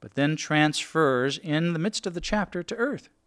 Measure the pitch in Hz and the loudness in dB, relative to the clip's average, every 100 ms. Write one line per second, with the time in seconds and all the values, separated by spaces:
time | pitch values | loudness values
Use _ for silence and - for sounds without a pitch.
0 | 110 - 147 156 - 151 151 143 - 160 | -10 0 0 0 0 2 4 2 -2 2
1 | 151 127 135 139 165 151 170 165 190 - | 4 4 0 -2 -2 0 0 0 -2 -2
2 | 196 170 - 214 190 180 170 226 254 240 | -6 -6 -2 -2 -2 -6 -6 -4 -2 -4
3 | - _ | -10 _